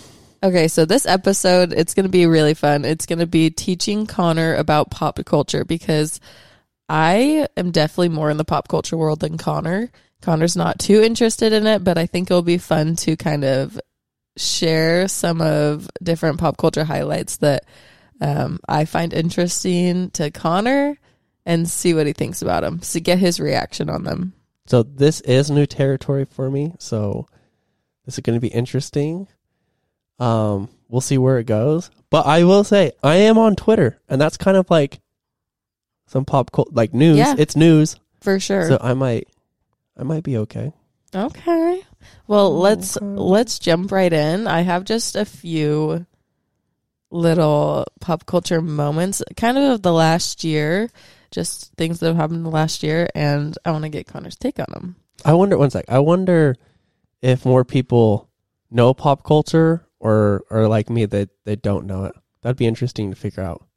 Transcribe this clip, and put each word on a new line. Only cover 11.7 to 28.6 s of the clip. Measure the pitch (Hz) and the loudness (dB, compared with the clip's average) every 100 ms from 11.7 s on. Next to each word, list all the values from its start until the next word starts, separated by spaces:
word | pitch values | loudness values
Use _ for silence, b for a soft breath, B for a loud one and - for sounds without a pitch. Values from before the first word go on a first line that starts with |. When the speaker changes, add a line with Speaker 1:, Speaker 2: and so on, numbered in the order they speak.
| 208 | 2
Speaker 1:
but | 180 170 | 0 0
I | 165 | -2
think | 175 185 | -4 0
it'll | 180 | 0
be | 170 175 | 2 -2
fun | - 160 156 165 | 0 -2 0 -2
to | - 160 | -2 -2
kind | 160 151 | -2 -2
of | 135 135 135 113 - _ _ _ _ - | 0 -2 -4 -10 -20 _ _ _ _ -10
share | - - 165 160 160 170 190 | -6 -2 0 2 2 0 0
some | - 170 165 | -2 -4 -2
of | 160 151 147 151 190 - | 0 0 0 -2 -10 -10
different | 175 165 160 156 | -4 -2 -2 0
pop | 165 - | -2 0
culture | 156 151 156 | -2 0 -4
highlights | 143 147 151 - - | -4 -4 -4 -6 -2
that, | 147 135 - b b b b _ | 0 0 -6 b b b b _
um, | 147 147 131 - - | -4 -2 -4 -6 -4
I | 151 160 | -2 -2
find | 165 170 | -4 -4
interesting | - 170 180 175 - 185 175 180 180 180 | -2 -2 -2 -4 -2 -2 0 0 -2 -4
to | - 147 | -4 -6
Connor | - 160 180 233 277 285 285 _ _ _ _ - | -4 -2 0 0 0 0 -6 _ _ _ _ -4
and | 170 170 | -2 -2
see | - 175 | -2 0
what | 160 151 | 2 0
he | |
thinks | 156 156 - | -2 -6 -6
about | - 87 | -4 -2
'em. | 78 170 | -2 -6
So | - 170 | -6 -6
get | 170 180 | 0 2
his | 185 170 | 0 0
reaction | 151 135 - - 147 | -2 -4 -6 -6 -6
on | - | -6
them. | - - 185 - _ _ - | -6 -6 -8 -10 _ _ 0
Speaker 2:
So | 127 | 2
this | 113 135 143 156 | 2 2 2 2
is | - 131 143 | 0 0 2
new | 143 143 | 0 0
territory | - 139 131 - 139 139 | 0 -2 -2 -4 -4 -6
for | - 135 | -6 -6
me, | 139 151 175 | -4 -6 -8
so | - 110 104 117 - _ _ _ _ _ _ _ - | -8 -4 -4 -6 -10 _ _ _ _ _ _ _ -14
this | - | -8
is | |
gonna | - 117 | -4 -2
be | 120 | -2
interesting. | 117 | -4